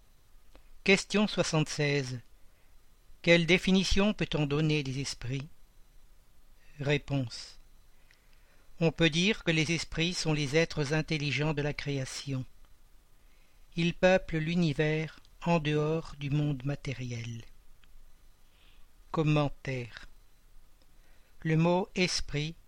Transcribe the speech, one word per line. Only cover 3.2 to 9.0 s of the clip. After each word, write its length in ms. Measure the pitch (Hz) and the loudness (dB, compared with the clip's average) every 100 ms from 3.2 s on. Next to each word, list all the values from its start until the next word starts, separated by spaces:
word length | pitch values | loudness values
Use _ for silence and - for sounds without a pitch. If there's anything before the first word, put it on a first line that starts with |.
Quelle 240 | 175 170 | 4 4
définition 720 | 160 180 - 190 175 196 208 | 6 4 4 4 6 4 4
peut-on 320 | - 165 151 147 | 2 -2 0 0
donner 360 | 147 156 151 | 2 2 0
des 180 | 135 131 | -2 -6
esprits ? 460 | 135 - 117 139 151 - - - - - - - - - - - - - | -6 -6 -6 -6 -8 -16 -20 -20 -20 -20 -20 -20 -20 -20 -20 -20 -18 -6
Réponse. 840 | 139 147 - 139 123 - - - - - - - - - - - - - - - | 0 0 0 -2 -2 -8 -16 -20 -20 -20 -20 -20 -20 -20 -20 -20 -20 -20 -20 0
On 100 | 165 | 0
peut 200 | - | 4